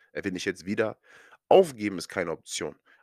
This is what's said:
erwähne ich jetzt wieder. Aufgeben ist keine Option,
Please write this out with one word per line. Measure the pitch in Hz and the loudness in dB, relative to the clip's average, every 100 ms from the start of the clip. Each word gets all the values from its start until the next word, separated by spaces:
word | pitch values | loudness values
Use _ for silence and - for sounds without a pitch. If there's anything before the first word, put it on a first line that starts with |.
| _ | _
erwähne | - 92 90 | -8 -6 -4
ich | |
jetzt | 101 90 82 | -4 -6 -4
wieder. | 104 110 - _ - - - _ | -2 -2 -4 _ -20 -20 -20 _
Aufgeben | 180 180 123 104 92 | 6 6 0 -6 -6
ist | - | -6
keine | - 85 | -6 -4
Option, | 78 - - 78 73 _ _ | -6 -8 -8 -8 -10 _ _